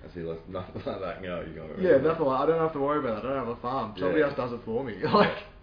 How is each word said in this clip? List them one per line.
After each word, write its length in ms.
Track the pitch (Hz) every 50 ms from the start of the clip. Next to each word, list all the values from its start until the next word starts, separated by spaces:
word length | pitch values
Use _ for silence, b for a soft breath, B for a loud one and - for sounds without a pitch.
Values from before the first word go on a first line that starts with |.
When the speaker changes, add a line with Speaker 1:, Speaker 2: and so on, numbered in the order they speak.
| -
Speaker 1:
I 40 | 71
see, 120 | - 87
like, 260 | 82 82 80 80 - 87
<laughs> 0 |
nothing 320 | 92 92 92 92 - 110 -
like 160 | 135 107 98
that, 200 | 95 87 - 92 95
you 40 | 90
know, 140 | 87 85
you 140 | 85 80 78
know 80 | 80 78
what 80 | 78
I 40 | - 190
mean? 80 | 185
Speaker 2:
Yeah, 120 | 180 156 135
nothing 280 | 135 156 160 165 156 135
like, 140 | 131 131
I 40 | 143
don't 140 | 151 165 165
have 140 | 160 160 160
to 60 | 143
worry 200 | 139 143 147 147
about 240 | 139 120 110 107 107
that, 60 | 127
I 40 | 139
don't 120 | 135 123 113
have 100 | 120 113
a 20 |
farm, 320 | - 123 131 131 117 107 104 92
somebody 220 | 180 180 170 156
Speaker 1:
Yeah. 80 | 147 139
Speaker 2:
else 80 | -
does 180 | 135 123 123 120
it 80 | 113 -
for 200 | 113 110 120 139
me, 120 | 123 101 92
<laughs> 40 | 120
like, 300 | 156 127 202 196 - - - - - - -